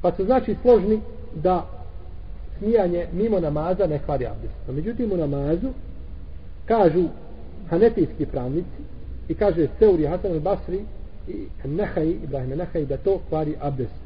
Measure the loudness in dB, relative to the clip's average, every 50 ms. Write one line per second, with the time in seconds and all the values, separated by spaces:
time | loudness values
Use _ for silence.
0 | 2 0 0 2 2 4 4 4 4 0 -2 2 6 8 8 8 8 4 2 2
1 | 0 -6 -10 -10 -10 -8 -8 0 2 2 2 2 0 -4 -8 -10 -10 -10 -10 -10
2 | -10 -10 -10 -10 -10 -10 -10 -10 -8 -10 -8 -4 0 4 4 4 4 4 2 0
3 | -2 -2 -2 0 2 2 2 2 2 2 0 0 0 0 2 2 2 2 2 -2
4 | -2 -2 -2 0 -2 -2 -4 -6 -8 -8 -8 -8 -8 -6 -4 -4 -4 -4 -2 -2
5 | 0 0 2 0 0 0 0 0 2 2 2 2 0 -4 -4 -6 -8 -10 -10 -10
6 | -10 -10 -10 -10 -10 -10 -10 -12 -10 -12 -12 -10 -2 0 4 6 6 6 6 4
7 | 2 0 -2 -6 -12 -12 -12 -12 -12 -12 -10 -10 -6 -2 2 6 6 6 6 4
8 | 0 0 0 -4 -4 -2 -2 -4 -4 -2 -2 -2 -2 -4 -8 -10 -10 -10 -10 -10
9 | -10 -10 -10 -10 -6 -6 -2 2 2 4 4 4 2 2 4 6 6 6 8 6
10 | 4 2 0 0 0 0 0 0 2 0 0 0 -2 -4 -4 -4 -4 -6 -8 -8
11 | -10 -10 -10 -10 -10 -8 -8 -8 -8 -8 -10 -8 -6 -4 -2 -2 -2 -2 0 0
12 | 0 0 0 -2 -4 -4 -4 -4 -4 -2 -4 -4 -4 -2 -2 -2 -2 -2 -2 0
13 | 2 2 2 2 2 -2 -2 0 0 -2 -2 -2 -2 -4 -2 -2 -4 -4 -4 -10
14 | -12